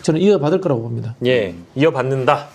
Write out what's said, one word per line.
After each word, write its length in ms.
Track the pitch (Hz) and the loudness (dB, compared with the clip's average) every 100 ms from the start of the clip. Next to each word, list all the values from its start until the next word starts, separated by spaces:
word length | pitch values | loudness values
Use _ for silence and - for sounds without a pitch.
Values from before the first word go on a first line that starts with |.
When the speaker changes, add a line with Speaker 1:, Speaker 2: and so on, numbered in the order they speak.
Speaker 1:
저는 180 | - 156 | -2 2
이어받을 380 | 190 202 143 180 | 4 2 2 0
거라고 200 | 185 127 | 0 -2
봅니다. 340 | 113 117 113 117 123 | -4 -8 -8 -4 0
Speaker 2:
예, 280 | 127 98 87 87 - | 0 -2 -8 -10 0
이어받는다. 720 | 156 139 127 135 127 139 - | 0 2 -2 -2 0 0 -2